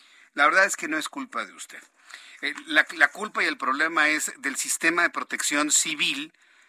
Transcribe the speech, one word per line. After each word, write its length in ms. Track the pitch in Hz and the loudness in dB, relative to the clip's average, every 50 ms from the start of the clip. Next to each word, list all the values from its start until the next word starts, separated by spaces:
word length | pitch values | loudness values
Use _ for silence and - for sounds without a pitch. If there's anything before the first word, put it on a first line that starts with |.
| _ _ - - - _ _ | _ _ -20 -20 -20 _ _
La 100 | 147 143 | 2 4
verdad 200 | 151 165 190 196 | 4 6 6 4
es 120 | 196 - | 4 2
que 120 | - 175 156 | -2 -6 -4
no 100 | 156 156 | -4 -4
es 100 | 143 - | -6 -6
culpa 380 | - 147 131 120 - 117 107 | -8 -10 -10 -8 -6 -8 -8
de 60 | 92 | -8
usted. 300 | 87 85 - - - 98 - _ _ _ _ - - - - - - - | -10 -16 -18 -18 -18 -20 -20 _ _ _ _ -20 -20 -20 -20 -20 -12 -8
Eh, 100 | 139 143 151 151 143 | -6 -6 -6 -8 -8
la, 200 | 160 151 156 151 - - | 2 2 2 2 2 4
la 120 | 160 - - | 4 4 4
culpa 340 | - 196 208 208 - 220 | 4 -2 -8 -6 -2 -2
y 40 | 185 | 0
el 100 | 165 151 | 0 -2
problema 520 | 123 135 127 131 143 156 165 165 160 151 151 | 0 -2 -2 0 0 0 0 2 2 2 4
es 240 | 156 147 - - - - | 2 0 -2 -6 -8 -6
del 180 | 131 139 131 | -6 -6 -4
sistema 460 | - - - - - - 165 170 175 | -4 -4 -4 -4 0 0 0 2 2
de 80 | 170 156 | 0 0
protección 600 | - 143 - - 139 - - - 147 147 151 151 | 0 -4 -6 -6 -6 -4 -2 0 0 0 2 2
civil 600 | - - - 160 156 147 175 170 147 135 151 160 - _ _ _ _ _ _ | 2 2 2 0 -2 -2 -2 -2 -2 -4 -8 -10 -14 _ _ _ _ _ _